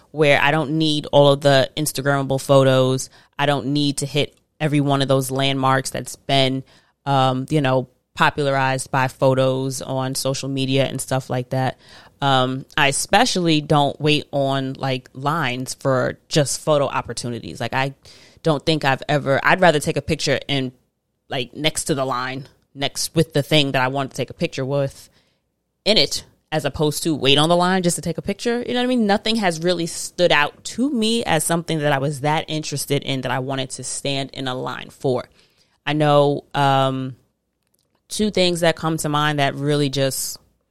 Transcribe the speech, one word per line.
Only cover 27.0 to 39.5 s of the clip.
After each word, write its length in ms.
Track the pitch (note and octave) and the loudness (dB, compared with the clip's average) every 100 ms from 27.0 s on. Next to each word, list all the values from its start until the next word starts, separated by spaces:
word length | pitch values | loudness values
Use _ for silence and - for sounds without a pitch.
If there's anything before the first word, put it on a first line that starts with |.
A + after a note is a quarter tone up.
to 100 | E3+ | -4
wait 240 | C#3 C3 C#3 | 0 4 4
on 100 | D#3 | 4
the 80 | F3 | 4
line 280 | F3+ F#3+ | 4 2
just 120 | F3 - | 0 -2
to 60 | |
take 160 | E3 E3 | -6 -6
a 40 | |
picture. 420 | - G3 A#3+ A#3+ - | -6 -4 -4 -4 -2
You 80 | |
know 60 | B3 | -2
what 40 | |
I 40 | B3 | 0
mean? 180 | B3+ G#3 | 0 2
Nothing 300 | G#3 A3 A3+ | 2 0 0
has 260 | F#3+ D#3+ | 0 0
really 240 | F3 E3+ E3 | -2 0 -4
stood 460 | - - - F3 | -6 -10 0 4
out 320 | D3+ D3 - | 4 2 -2
to 260 | - - C4+ | -12 -4 -2
me 320 | B3 A3 A#3 | 0 0 0
as 220 | - E3 | 0 -2
something 340 | - E3+ E3 D#3+ | 0 -2 -2 -2
that 120 | D3 | 0
I 60 | C#3 | 0
was 240 | C#3 C#3+ | -2 -2
that 240 | D3 D#3 - | -2 -2 -4
interested 560 | D#3 D#3 C#3+ - C#3 | -8 -6 -8 -4 -4
in 160 | - C3+ | -2 -6
that 100 | B2 | -4
I 80 | C3 | -4
wanted 320 | C3 C3+ C3 | -4 -6 -8
to 140 | - | -10
stand 460 | B2+ - C#3+ C#3 C3+ | -10 -8 -4 -4 -6
in 180 | - C3+ | -8 -8
a 80 | B2+ | -6
line 340 | C3+ B2 - | -8 -10 -14
for. 380 | - C#3 B2 - _ _ _ _ _ D3 | -6 -2 -2 -4 _ _ _ _ _ -4
I 60 | |
know, 540 | D3+ D3+ D3 C#3+ C#3+ - | 2 4 6 4 0 -4
um, 640 | - C#3 C3+ C3+ C3 C3 B2 _ _ _ _ _ _ _ _ _ | 0 2 2 2 -2 -8 -10 _ _ _ _ _ _ _ _ _
two 220 | - G#3+ | -2 0
things 300 | F#3 F3+ E3+ | 2 0 2
that 140 | E3+ | 0
come 220 | D#3+ D#3+ D#3+ | 0 -2 -2
to 120 | D#3 | -2
mind 280 | D3 D3+ D3 | 0 0 0
that 160 | C#3 | 0